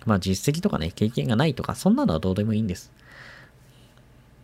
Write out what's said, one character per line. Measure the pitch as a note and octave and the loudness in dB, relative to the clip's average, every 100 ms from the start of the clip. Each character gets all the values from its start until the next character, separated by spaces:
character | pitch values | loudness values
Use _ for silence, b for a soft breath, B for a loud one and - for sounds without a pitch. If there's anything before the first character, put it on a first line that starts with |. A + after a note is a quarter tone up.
ま | - G2+ | 0 2
あ | |
実 | F#2+ F#2+ - | 2 0 0
績 | D3+ | 0
と | G#3 | 0
か | C#2+ | -2
ね、 | D#2+ | -4
経 | - A2 | 0 -2
験 | C3 C#3+ | 0 0
が | A2 | 2
な | D#3+ | 2
い | |
と | C3 | 0
か、 | - | -4
そ | - F#3 | -2 2
ん | B3 | 4
な | C#4 | 2
の | |
は | D#2+ | 0
ど | F#2 | 0
う | |
で | F#2 | 0
も | G#2+ | 0
い | G#2+ | 0
い | |
ん | A2 | -2
で | F2+ | -4
す。 | - - B B B B B B - - - - - - - - | -10 -20 B B B B B B -20 -20 -20 -20 -20 -20 -20 -20